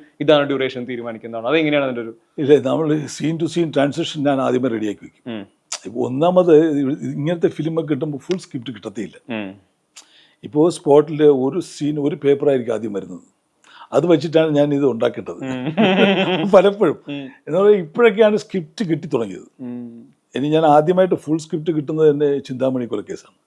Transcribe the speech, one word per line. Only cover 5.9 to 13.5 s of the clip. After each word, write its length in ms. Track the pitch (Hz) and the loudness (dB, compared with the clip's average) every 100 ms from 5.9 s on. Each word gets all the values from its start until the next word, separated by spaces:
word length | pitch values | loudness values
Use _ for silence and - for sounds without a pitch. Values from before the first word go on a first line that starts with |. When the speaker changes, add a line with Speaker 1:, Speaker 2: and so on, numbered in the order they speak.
| 117 | -8
Speaker 2:
ഒന്നാമത് 680 | 123 127 165 185 175 151 165 143 135 160 | -6 0 2 4 6 6 6 2 -2 -4
ഇങ്ങനത്തെ 440 | 131 147 147 175 185 | -6 -6 -4 -2 -2
ഫിലിമൊക്കെ 420 | - 156 165 151 | -2 -6 -4 -4
കിട്ടുമ്പോ 280 | 139 156 143 | -4 -4 -8
ഫുൾ 180 | - 185 | -8 -8
സ്ക്രിപ്റ്റ് 360 | - 135 117 | -8 -12 -12
കിട്ടത്തേയില്ല. 600 | 107 110 101 95 - - | -12 -12 -10 -12 -14 -12
Speaker 1:
ഉം. 200 | 110 101 98 _ _ _ - - _ _ _ | -10 -10 -14 _ _ _ -20 -20 _ _ _
Speaker 2:
ഇപ്പോ 260 | - 143 170 | -6 0 0
സ്പോട്ടിൽ 520 | 160 156 143 151 151 | 0 4 4 4 4
ഒരു 380 | 151 139 131 143 | 4 4 0 -4
സീൻ, 400 | - - 147 151 | -8 -6 -6 -4
ഒരു 160 | 135 123 | -4 -2
പേപ്പറായിരിക്കും 580 | 139 143 147 135 117 | 0 2 2 0 -2
ആദ്യം 180 | 110 110 | -6 -6
വരുന്നത്. 280 | 98 92 87 - _ _ | -8 -10 -14 -20 _ _